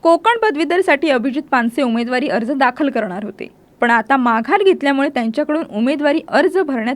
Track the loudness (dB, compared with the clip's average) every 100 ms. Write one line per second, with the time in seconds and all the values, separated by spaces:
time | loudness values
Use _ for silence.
0 | 4 2 2 2 0 0 0 0 2 2
1 | 2 0 0 -4 -2 -2 0 0 -2 0
2 | -2 -2 -2 -2 -2 0 0 2 -2 -2
3 | -4 -6 -10 -12 -16 _ _ _ 2 2
4 | 2 0 2 0 2 2 4 2 0 0
5 | 0 -2 -4 -2 -2 -2 -4 -4 -2 0
6 | 0 0 0 0 2 0 -2 -2 -4